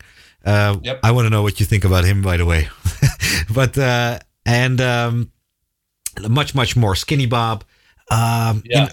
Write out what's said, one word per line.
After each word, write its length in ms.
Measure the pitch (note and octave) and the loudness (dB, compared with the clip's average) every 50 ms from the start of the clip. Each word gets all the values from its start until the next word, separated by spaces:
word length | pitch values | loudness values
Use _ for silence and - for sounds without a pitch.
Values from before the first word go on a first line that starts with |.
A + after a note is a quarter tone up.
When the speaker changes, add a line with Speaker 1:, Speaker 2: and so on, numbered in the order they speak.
| - - _ - - - _ _ - | -8 -14 _ -20 -20 -20 _ _ -2
Speaker 1:
Uh, 320 | G2 G#2 G#2 G#2 G#2 G2+ F#2+ | 0 2 2 2 2 0 -2
Speaker 2:
Yep. 180 | - A#2+ C3+ - | -4 -8 -6 0
Speaker 1:
I 80 | - A2+ | 0 2
wanna 180 | A#2+ B2 A#2 A2 | 2 2 2 2
know 120 | A2 G#2+ | 2 2
what 160 | G#2 G#2 - - | 0 0 0 -2
you 40 | G2+ | 0
think 180 | - A#2 G2+ F#2 | 0 0 2 2
about 200 | F#2 F#2+ F2+ F2 | 2 2 4 2
him, 160 | F#2 G2+ G2 | 2 2 0
by 160 | G2 F#2+ F2 | 0 0 0
the 80 | E2+ E2+ | 0 0
way. 240 | E2+ E2+ D#2+ D2+ - - - - - - - C#3+ - | 2 2 0 0 -2 -6 -6 -6 -6 -2 0 0 0
<laughs> 400 | - - - F2 G2+ F2 D#2 - | 0 0 -4 -2 -2 -2 -2 -2
But, 300 | G#2+ C3 C3 A#2 - C#3 | 0 0 0 0 0 0
uh, 400 | C3+ B2+ B2 A#2+ A#2+ A#2+ B2 - - _ _ _ - | 0 0 0 0 0 -2 -4 -8 -12 _ _ _ -2
and, 340 | A#2 A#2+ A#2+ B2+ B2+ B2+ A#2+ | 0 2 2 2 2 0 0
um, 500 | B2+ B2 A#2+ A#2+ A#2+ A#2 A#2 A#2+ A2+ - _ _ _ _ _ _ _ _ _ _ _ _ _ _ - - - - G#2 G#2+ | 0 0 0 0 0 -2 -2 -2 -4 -6 _ _ _ _ _ _ _ _ _ _ _ _ _ _ -16 -14 -12 -8 -2 0
much, 260 | A#2+ D3+ C#3+ - - | 0 0 0 -2 -2
much 220 | C3 B2 - - | -2 -2 0 2
more. 180 | B2 A#2 G2 F#2 | 2 2 2 0
Skinny 280 | - - - D#3 C#3 C3 | -2 -2 -2 -2 -2 0
Bob. 380 | A2+ B2 A#2+ A#2 A2+ A2 G2+ - _ _ _ _ _ _ _ _ - | 0 0 -2 -2 -2 -4 -6 -10 _ _ _ _ _ _ _ _ -2
Um, 520 | A2+ A2 A#2 A#2 A#2 A#2 A2+ A2+ A2 G#2+ - | 0 0 0 0 0 0 0 -2 -2 -4 -4
Speaker 2:
Yeah. 240 | A#2 A#2+ A#2+ C#3 C3 | -2 0 0 0 -2